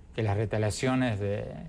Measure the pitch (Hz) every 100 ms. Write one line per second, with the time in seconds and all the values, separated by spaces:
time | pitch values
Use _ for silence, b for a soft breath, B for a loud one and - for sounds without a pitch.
0 | B - 107 101 110 110 107 - 131 131
1 | 127 104 101 104 - -